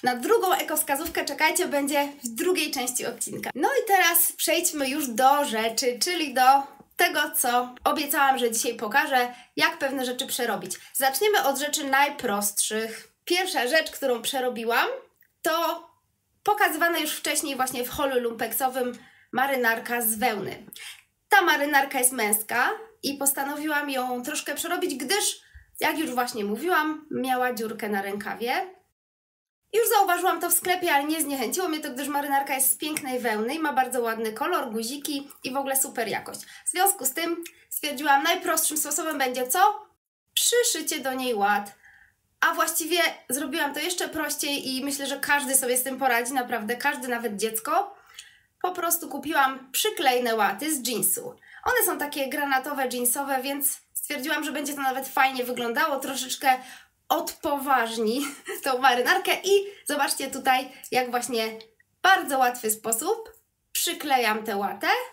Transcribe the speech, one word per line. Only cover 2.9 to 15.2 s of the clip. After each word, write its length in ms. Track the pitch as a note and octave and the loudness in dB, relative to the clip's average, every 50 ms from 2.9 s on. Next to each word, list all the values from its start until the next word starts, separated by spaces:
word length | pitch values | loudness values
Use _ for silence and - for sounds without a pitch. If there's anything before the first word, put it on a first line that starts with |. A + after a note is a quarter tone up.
| - - - | -4 -4 -6
odcinka. 440 | A#3 - - - - - G#3+ G#3 - - | -6 -6 -6 -8 -8 -8 -8 -8 -8 -2
No 140 | B3+ D#4+ A#4 | 0 0 2
i 180 | C#5+ B4 B4 | 2 2 4
teraz 460 | A4 G4 F#4 F4+ E4+ F4 E4+ - - | 4 4 6 6 4 4 4 2 0
przejdźmy 560 | - - - - D#4 E4+ E4+ - D#4+ D4 C#4 C4 | -2 -2 0 0 2 2 2 0 0 0 -4 -2
już 200 | C#4 D#4 C#4+ B3 | -2 -4 -4 -2
do 360 | A3 A#3 C4 C4+ C#4+ D4 C#4+ | 2 4 6 6 6 6 2
rzeczy, 540 | A3+ A3 G#3+ A3 A3+ A3+ - C4+ B3 B3 - | 0 0 0 -2 0 -2 0 0 -2 0 0
czyli 320 | - F4 F4+ E4+ D#4 C#4 A#3 | -2 -2 0 -2 -2 -2 2
do 280 | B3+ B3+ B3+ C#4 C#4 C#4 - - - - _ _ | 6 6 8 8 6 4 -2 -14 -20 -20 _ _
tego, 240 | - F4 F4 - D4+ D4 D4+ - - | 2 2 2 4 0 0 0 0 0
co 360 | - B3 A#3+ A#3+ B3 B3 - - - | 0 2 2 2 0 -2 -10 -2 0
obiecałam, 540 | D#4+ D4 D#4+ D4 C#4+ D#4+ D4+ C#4 C4+ C4 A#3+ | 0 0 0 -2 0 2 4 4 4 4 4
że 140 | B3 A#3 | 2 0
dzisiaj 220 | A3 - - B3 A3+ | 0 0 -2 -2 -4
pokażę, 600 | - A#3 G#3+ G#3+ D4 C#4+ C#4 C4+ B3+ B3 A#3+ - - - _ _ | -4 -6 2 2 2 2 4 2 2 2 0 -4 -14 -20 _ _
jak 220 | - D4+ E4 D#4+ - | 2 2 2 2 0
pewne 260 | D4 C4+ C4+ C#4 B3 | -4 -2 -2 -2 -2
rzeczy 220 | B3+ B3+ B3+ C4 | -2 -4 -6 -6
przerobić. 460 | - - - A#3+ A3 G3+ F3+ F#3 F#3 - - - - | -6 -4 -2 -2 -2 -2 -4 -4 -10 -10 -12 -14 -10
Zaczniemy 520 | - - C4+ C4+ - - G#4 G#4+ G4 - - | -4 0 0 0 2 4 2 4 4 4 4
od 140 | C#4 C4+ B3+ | 2 0 0
rzeczy 260 | D4 D4 C#4+ D4+ C#4+ | -2 -2 -2 -2 0
najprostszych. 1300 | C4+ C4+ C4+ C#4+ C#4+ C#4 - - G#3+ G3+ G3+ G#3 - - - - - G#3+ A3 A3+ A3 A3 - - _ _ _ _ | 2 4 4 4 4 2 -4 -2 -2 -2 0 -2 -2 -2 -2 -2 0 -2 -2 -4 -4 -8 -12 -16 _ _ _ _
Pierwsza 420 | - F4 F4+ F#4+ F#4+ F#4 C#4+ A#3+ | 0 0 0 2 0 0 0 0
rzecz, 240 | B3 D#4 D#4+ D#4 D#4 | 4 2 2 2 0
którą 320 | - - C#4 C4 B3 A3+ | -6 -2 0 0 0 0
przerobiłam, 680 | A3 - C#4 C4+ B3 B3 A3+ A3+ A3+ A3+ A#3 B3+ E4 A4 C5 C5+ - _ _ _ | -2 -2 -2 -2 -2 -2 -4 -2 -2 2 2 2 2 2 -2 -8 -12 _ _ _